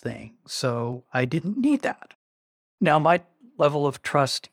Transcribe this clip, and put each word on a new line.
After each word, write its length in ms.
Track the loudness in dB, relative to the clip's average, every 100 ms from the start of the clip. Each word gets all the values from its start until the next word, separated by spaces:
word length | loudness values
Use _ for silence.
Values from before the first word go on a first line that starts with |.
thing, 360 | -12 -12 -16 _ -14
so 580 | -6 -4 -2 -6 -8 -6
I 140 | -2 -2
didn't 320 | -2 -4 -2
need 240 | 0 0
that." 320 | -2 -8 -14 -20 _ _ _ _ _ -2
Now, 180 | 2 4
my 240 | 4 2 0 _ -14 0
level 280 | 0 2 -2
of 160 | -2
trust 460 | -2 0 0 -2 -10